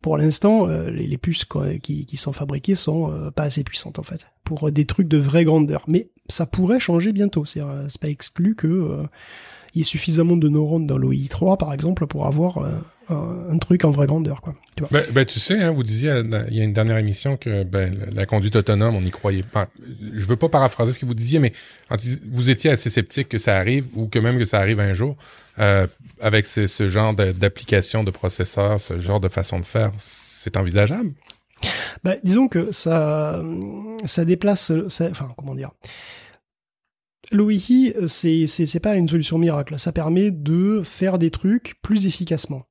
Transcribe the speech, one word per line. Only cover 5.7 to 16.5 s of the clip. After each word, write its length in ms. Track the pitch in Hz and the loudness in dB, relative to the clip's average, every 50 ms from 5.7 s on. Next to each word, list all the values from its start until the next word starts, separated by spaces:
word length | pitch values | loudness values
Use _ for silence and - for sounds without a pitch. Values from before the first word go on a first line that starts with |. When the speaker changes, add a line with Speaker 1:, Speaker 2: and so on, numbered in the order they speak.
| 151 147 - - | 0 -4 -2 0
Speaker 1:
Mais 240 | 156 - 233 - _ _ _ - | 0 0 0 -2 _ _ _ -2
ça 160 | - - 170 | 0 0 0
pourrait 340 | - - - 185 180 233 262 | -2 0 0 2 2 2 2
changer 320 | - - 175 170 170 214 | 2 2 2 2 2 2
bientôt. 320 | 214 196 202 202 - 160 147 | 0 2 0 0 0 -2 -4
C'est, 180 | 147 - 160 | -4 -6 -8
euh, 280 | 147 143 139 139 139 143 | -8 -6 -8 -8 -8 -10
c'est 100 | - - | -10 -8
pas 100 | - 151 | -6 -6
exclu 440 | 147 - - - _ - 175 202 220 | -6 -4 -6 -8 _ 0 0 0 0
que, 140 | 220 - 156 | 0 0 0
euh, 360 | 170 190 170 147 143 143 151 151 _ - - - - - - - - - - - _ | 0 0 0 -2 -4 -6 -6 -8 _ -16 -20 -20 -20 -20 -20 -20 -20 -20 -20 -8 _
il 60 | 170 | 0
y 20 | |
ait 20 | 156 | 0
suffisamment 540 | - - 151 - - 160 160 165 170 175 170 | 0 0 0 -2 0 2 2 4 4 4 4
de 100 | 151 151 | 4 4
neurones 380 | 147 151 151 147 160 165 160 | 4 2 2 2 0 -2 0
dans 140 | 143 135 131 | 0 0 0
l'O 120 | 131 131 | 2 0
I 160 | 131 135 139 135 | 0 0 -2 -4
trois, 300 | - - 170 185 190 196 | -4 -2 2 2 2 2
par 160 | - 151 143 | 0 -4 -4
exemple, 320 | 139 151 170 185 - 165 | -2 -2 -2 0 -2 -2
pour 220 | 147 - 147 147 143 | -4 -4 -4 -2 0
avoir, 320 | 139 147 165 180 175 - | 0 2 0 0 0 -2
euh, 100 | - - - 160 156 - _ _ _ - | -4 -4 -6 -6 -8 -12 _ _ _ -6
un, 400 | 170 147 165 - 175 180 175 180 | -6 -4 -4 -6 -8 -8 -4 -2
un 80 | 156 165 | -2 -2
truc 260 | - - 175 175 170 | 2 4 2 4 6
en 60 | 156 | 4
vraie 160 | 143 143 143 | 4 4 4
grandeur, 360 | 139 147 165 160 151 139 131 | 2 2 2 0 -2 -4 -6
quoi. 120 | - 165 143 _ _ _ - - | -8 -12 -12 _ _ _ -8 -8
Tu 60 | 151 | -4
vois. 60 | 139 | 2
Speaker 2:
Ben, 200 | 135 143 147 - | 2 2 2 4
ben, 140 | 113 135 131 | 2 2 2
tu 140 | - - 113 | 2 0 -6
sais, 200 | - - 185 214 | -2 0 0 2
hein, 120 | 190 165 | 2 2
vous 120 | 160 139 123 | 2 0 0
disiez, 260 | 110 107 110 131 151 | -2 -2 -2 0 0
euh, 360 | 143 123 117 113 113 104 110 110 | 0 0 0 0 -2 -4 -4 -2